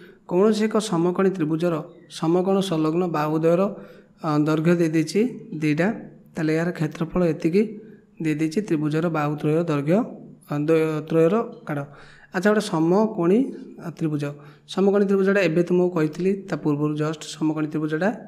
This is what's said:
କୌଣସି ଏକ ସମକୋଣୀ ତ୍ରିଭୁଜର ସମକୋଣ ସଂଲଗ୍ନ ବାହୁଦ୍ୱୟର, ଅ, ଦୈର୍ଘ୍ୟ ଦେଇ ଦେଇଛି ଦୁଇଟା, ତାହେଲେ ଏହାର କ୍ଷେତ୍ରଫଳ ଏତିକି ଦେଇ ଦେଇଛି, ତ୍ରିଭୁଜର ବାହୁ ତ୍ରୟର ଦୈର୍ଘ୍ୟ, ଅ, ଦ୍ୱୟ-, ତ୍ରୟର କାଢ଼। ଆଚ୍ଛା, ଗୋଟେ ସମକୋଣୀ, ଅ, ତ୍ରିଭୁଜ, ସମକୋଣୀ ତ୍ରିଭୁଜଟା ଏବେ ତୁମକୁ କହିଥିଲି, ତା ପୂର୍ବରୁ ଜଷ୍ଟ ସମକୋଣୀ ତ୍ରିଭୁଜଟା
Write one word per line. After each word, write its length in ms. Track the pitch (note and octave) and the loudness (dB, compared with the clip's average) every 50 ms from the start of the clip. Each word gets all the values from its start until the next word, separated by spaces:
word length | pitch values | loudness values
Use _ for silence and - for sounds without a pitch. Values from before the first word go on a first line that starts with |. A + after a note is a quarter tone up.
| - - - _ _ | -20 -20 -20 _ _
କୌଣସି 360 | - F3+ F3+ G#3 A3+ G#3+ G3+ A3 | -2 2 4 4 4 4 2 0
ଏକ 100 | A3 A3 | 0 0
ସମକୋଣୀ 520 | G#3+ G#3+ - F3 E3 E3+ F3+ F3 F#3+ G3 F#3+ | -2 -2 0 0 0 0 0 2 2 2 2
ତ୍ରିଭୁଜର 460 | F#3+ F#3 D#3 D3+ D#3+ D#3+ F3 F3 E3 D3+ - - - - - - | 2 0 -2 -2 0 0 0 -2 -2 -4 -6 -10 -18 -20 -20 -18
ସମକୋଣ 480 | - - E3+ D#3+ E3+ F#3 F3+ F#3+ G3 G3 | -10 -4 0 2 2 2 2 2 2 2
ସଂଲଗ୍ନ 420 | F#3+ F#3+ E3 D#3 D#3 D#3 D#3+ F3 F#3 | 0 0 0 0 0 0 0 0 -2
ବାହୁଦ୍ୱୟର, 540 | F3 D#3+ D3+ D3+ D3+ D#3 D#3+ D#3+ E3 E3+ F3+ G3 G3+ G3 - - - - - - _ _ _ - | -2 -2 -2 -2 0 0 0 2 2 4 2 2 0 -2 -8 -16 -20 -20 -20 -20 _ _ _ -4
ଅ, 60 | D#3+ D3+ D3+ | 0 0 2
ଦୈର୍ଘ୍ୟ 340 | D3 D#3 D#3 D#3+ D#3 E3+ F3 | 2 2 0 2 2 2 4
ଦେଇ 140 | E3+ E3+ D#3+ | 4 2 2
ଦେଇଛି 320 | D#3 E3 D#3 D#3+ - G3 A#3+ B3+ - - - - - | 2 0 -2 0 0 0 0 0 -2 -8 -12 -12 -8
ଦୁଇଟା, 340 | D3+ D#3 D3+ D3 D#3+ E3+ A3 A3+ - - - - - - - | -2 -2 0 0 2 0 0 -2 -4 -10 -16 -20 -20 -20 -12
ତାହେଲେ 200 | - - D#3 D#3 D#3 | -8 -4 -2 0 0
ଏହାର 160 | D#3+ E3+ F3+ | 0 -2 -2
କ୍ଷେତ୍ରଫଳ 500 | F3 - D#3 D3+ - - E3 - - F#3 F3+ | -2 -2 -4 -4 -4 -6 -6 -4 0 0 0
ଏତିକି 380 | E3 D3+ - - D#3+ E3+ G#3 A3+ - - - - - - - _ _ _ - | 2 0 0 -2 0 2 2 0 0 -4 -12 -16 -18 -20 -20 _ _ _ -4
ଦେଇ 140 | D#3+ D#3 D3+ | -2 -2 0
ଦେଇଛି, 240 | D3 D#3+ D#3 D#3 A3 | 0 -2 -2 -2 -4
ତ୍ରିଭୁଜର 440 | G#3 - E3+ D3 D3+ D3+ D3+ D#3+ E3+ F3 | -2 -2 -2 -2 0 -2 0 0 -2 -2
ବାହୁ 220 | D#3+ D#3 D3 D3+ D3+ | -2 -2 -2 -2 -2
ତ୍ରୟର 240 | D3 - D3+ D3+ E3 F3 | -2 -2 0 0 0 0
ଦୈର୍ଘ୍ୟ, 340 | E3+ D3+ C#3+ C#3 D3+ F3+ A3 B3+ - - - - - - - _ - | 0 -2 -2 0 2 2 2 0 -2 -8 -14 -18 -20 -20 -20 _ -8
ଅ, 40 | D3 | -6
ଦ୍ୱୟ-, 440 | D3 D3 D#3+ E3 D#3+ D#3+ D#3+ D#3 D3+ D3+ | -2 0 2 2 2 2 0 -2 -4 -4
ତ୍ରୟର 280 | - E3 D#3+ D#3+ E3+ G#3 A#3 A3+ A#3 - - - | 0 2 4 4 4 4 2 -2 -4 -10 -14 -10
କାଢ଼। 160 | - D3+ D3 C#3 - - - - - - - - _ - | -8 -8 -8 -8 -10 -14 -20 -20 -20 -20 -20 -20 _ -6
ଆଚ୍ଛା, 140 | F#3 F3+ G#3 | 0 2 2
ଗୋଟେ 140 | G#3+ G#3+ G#3 - | 2 2 0 0
ସମକୋଣୀ, 680 | F3 D#3 D#3+ E3 F3+ G#3 A3 G#3+ - - E3+ E3+ G3 B3 C4+ - - - - - - - | 0 2 2 4 4 4 2 2 0 0 2 4 4 4 2 0 -4 -10 -16 -18 -18 -14
ଅ, 100 | - E3+ | -14 -14
ତ୍ରିଭୁଜ, 320 | D3+ - E3 D#3 D3+ C#3+ C#3+ C#3+ D3 - - - - _ _ | -6 -4 -2 -2 -2 -2 -4 -6 -8 -12 -18 -20 -20 _ _
ସମକୋଣୀ 380 | - - F#3+ G3 G3 G3 G3+ G3+ | -8 -2 2 2 4 4 4 4
ତ୍ରିଭୁଜଟା 340 | F#3+ G3 G3 F#3+ G3 G3 G3+ | 4 2 2 4 2 4 2
ଏବେ 200 | F#3 D#3+ D#3+ F3 E3+ | 2 2 2 2 2
ତୁମକୁ 260 | F3 F3+ F3+ F3+ F3 F3+ | 2 2 2 2 2 2
କହିଥିଲି, 360 | E3 D#3 D3+ D#3 E3+ F3 F#3+ G3+ G3 G3 | 0 0 0 -2 -2 0 0 0 -2 -4
ତା 80 | - E3 | -6 -8
ପୂର୍ବରୁ 380 | D3 D#3 D3+ D3 C#3+ D3+ D3+ D3+ | -2 -2 -2 0 0 0 -2 -2
ଜଷ୍ଟ 260 | D3+ D3+ D#3 D#3+ D#3 - | -2 -4 -4 -4 -8 -12
ସମକୋଣୀ 440 | - - - D#3 D#3 D3+ D#3 D3+ | -14 -6 -4 -2 -2 -2 -2 -4
ତ୍ରିଭୁଜଟା 420 | D3 D#3 D3+ D#3 D3+ D#3 D#3 F#3 G#3+ B3 - - | -4 -4 -4 -4 -2 -2 0 0 -2 -2 -4 -12